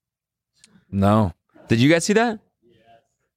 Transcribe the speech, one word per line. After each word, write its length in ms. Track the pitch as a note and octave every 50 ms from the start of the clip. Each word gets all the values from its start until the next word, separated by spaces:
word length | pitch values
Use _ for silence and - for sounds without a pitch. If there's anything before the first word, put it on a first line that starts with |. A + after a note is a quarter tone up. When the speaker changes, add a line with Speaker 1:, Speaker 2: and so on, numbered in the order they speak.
| _ _ _ _ _ _ _ _ _ _ _ _ _ - _ _ _ -
Speaker 1:
No. 440 | G2 G2 G2 G2+ G#2+ A2 G#2+ E2+ - _ _ _ _ - - -
Speaker 2:
Did 120 | A#2 A2+
you 100 | B2+ D3
guys 140 | E3 E3+ -
see 80 | - G3
that? 240 | A3 A#3 A#3+ A3 - _ _ _ _ _ _ _ _ _ _ - _ _ _ _ _ _ _ _